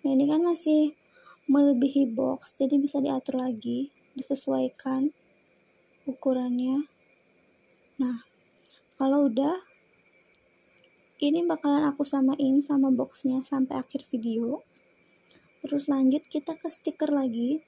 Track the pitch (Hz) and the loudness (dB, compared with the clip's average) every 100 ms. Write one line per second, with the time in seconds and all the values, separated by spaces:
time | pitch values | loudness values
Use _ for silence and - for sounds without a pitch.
0 | 285 262 285 311 349 330 311 302 302 - | 2 2 4 2 2 0 2 4 2 -2
1 | _ _ - - - 277 285 247 269 277 | _ _ -20 -14 2 6 6 4 2 2
2 | 262 226 262 269 - - 269 285 285 285 | 0 0 -2 -2 -8 -4 0 2 0 -2
3 | 277 262 - 262 254 220 233 240 277 _ | -2 -2 -4 -4 -4 -6 -4 -4 -6 _
4 | _ 262 - 269 - 262 254 - 262 262 | _ -14 -6 -6 -2 -2 -2 -4 -4 -2
5 | 285 - _ _ _ _ _ _ _ _ | -2 -4 _ _ _ _ _ _ _ _
6 | - 254 269 254 247 247 254 269 302 _ | -12 -4 -2 -2 -2 -2 0 -2 -4 _
7 | _ _ _ _ _ _ _ _ _ - | _ _ _ _ _ _ _ _ _ -6
8 | 247 233 - _ _ - _ _ _ _ | -6 -6 -16 _ _ -20 _ _ _ _
9 | 269 285 285 220 285 370 - _ _ _ | 0 2 2 2 -2 -4 -10 _ _ _
10 | _ _ _ - _ _ _ _ _ _ | _ _ _ -20 _ _ _ _ _ _
11 | _ _ 285 320 349 311 285 285 302 285 | _ _ -2 0 0 -2 0 2 0 -2
12 | 285 277 262 277 269 269 285 285 269 247 | -4 0 0 2 2 2 2 2 2 2
13 | 262 - 262 262 262 269 262 262 254 262 | 0 -4 -2 -4 -4 -2 -2 -2 -6 -10
14 | - 247 226 220 233 302 _ _ _ _ | -6 -6 -2 -2 -2 -6 _ _ _ _
15 | _ _ _ - _ _ - 285 277 269 | _ _ _ -20 _ _ -6 -4 0 2
16 | 262 285 - 302 285 311 330 - - - | 4 2 -2 -8 -6 -10 -8 -6 -6 -4
17 | 302 285 269 226 240 311 | 0 0 0 -2 -2 -2